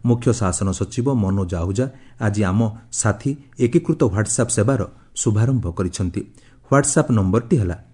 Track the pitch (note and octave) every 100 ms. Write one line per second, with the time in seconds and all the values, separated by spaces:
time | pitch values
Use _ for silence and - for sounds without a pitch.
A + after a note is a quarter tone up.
0 | B2 A#2 B2+ A2 F#2+ F#2 G2 F#2 G2+ -
1 | B2 C3 F#2+ G2 F2+ E2+ F2 G2 B2+ -
2 | - - G#2+ G2+ F#2+ G2 A2+ A2 - -
3 | G#2+ G2 C#3 C#3+ - - F3+ E3+ - D#3
4 | C3 G2 G#2 - A#2 - G#2+ C3 F#2 -
5 | - - A#2 G#2 A#2 C3 F2+ E2+ F2+ -
6 | F2+ - - - - - - C#3 C#3+ E3+
7 | C#3+ A2+ F#2+ A2+ A#2 D3+ F#2 F2 -